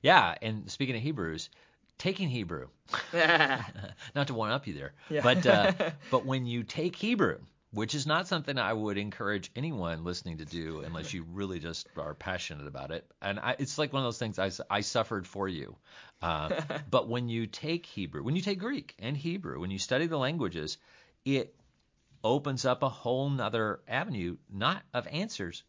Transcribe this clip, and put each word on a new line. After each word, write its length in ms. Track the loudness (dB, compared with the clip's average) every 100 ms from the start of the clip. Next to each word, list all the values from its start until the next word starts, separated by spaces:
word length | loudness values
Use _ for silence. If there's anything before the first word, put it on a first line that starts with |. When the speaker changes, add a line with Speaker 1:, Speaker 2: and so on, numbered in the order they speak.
Speaker 1:
Yeah, 320 | 10 8 8 2
and 280 | -4 -4 -6
speaking 240 | -4 -2
of 60 | 0
Hebrews, 480 | -2 -2 -2 -2 -8 -16 -20 _ _ _
taking 320 | -4 0 -2
Hebrew, 400 | -2 -2 -6 -8 _ -6
Speaker 2:
<laughs> 80 | -6 -2
Speaker 1:
<laughs> 20 | 4 6 8 6 4 -2 -8 -10 -10 -6
not 120 | -2 0
to 80 |
one-up 320 | 2 2 2 -2
you 80 |
there, 180 | -6 -8 -12 -4
Speaker 2:
Yeah. 140 | 4
Speaker 1:
but, 240 | 6 8 8
uh, 260 | 8 6 4 -2 -4
Speaker 2:
<laughs> 140 | 0
Speaker 1:
but 160 | 0 2
when 180 | -2 0
you 160 | -4
take 320 | -4 -2 -2 -2
Hebrew, 420 | 0 4 2 2 -8 _ _
which 220 | -4 -2
is 120 | 0 2
not 220 | 0 2
something 300 | -2 -2 0
I 140 | 0
would 260 | 2 0 0
encourage 520 | -2 -4 -2 -2 -2 -6
anyone 480 | -4 -2 -2 -2
listening 340 | -4 -4 -6 -8
to 60 |
do 360 | -8 -6 -6 -6
unless 340 | -6 -8 -6
you 80 | -8 -8
really 280 | -6 -4 -4
just 300 | -6 -8 -10 -8
are 160 | -8
passionate 540 | -6 -6 -4 -6 -8 -10
about 240 | -10 -8
it. 200 | -8 -10 _
And 180 | -6 -4
I, 160 | -2 -2
it's 200 | -4 -2
like 160 | -2
one 80 | 0
of 40 | -2
those 120 | -2
things, 200 | -4 -2
I, 100 | -2
s-, 120 | -2 -2
I 140 | 0
suffered 440 | 2 0 0 -2 -6
for 220 | -4 -4
you. 280 | -4 -8 -14 _ -20 -20 _
Uh, 400 | -2 0 0 -4 0
Speaker 2:
<laughs> 180 | -2 4
Speaker 1:
but 180 | 4 4
when 220 | 0 0
you 160 | -2 -2
take 400 | -4 -4 -4 -4
Hebrew, 360 | -8 -6 -4
when 140 | 0 0
you 60 |
take 160 | 0 -2
Greek 360 | -4 -6 -8 -8
and 180 | -4 -4
Hebrew, 420 | -2 -4 -4 -6
when 120 | -4
you 80 | -4
study 280 | 0 2 2
the 120 | 0
languages, 580 | 0 0 -2 -2 -6 -6 _ -20 -20 _
it 300 | 0 2 0 -8 _ _ _ _ _ -2
opens 440 | 2 2 2 0 2
up 160 | 4
a 80 | 2
whole 400 | 0 -2 0 2
nother 500 | 0 0 0 0 -2 -2
avenue, 480 | -2 -2 -2 -4 -6 _
not 300 | -2 0 0 -4
of 140 | -6 -4
answers 560 | -6 -6 -6 -8 -8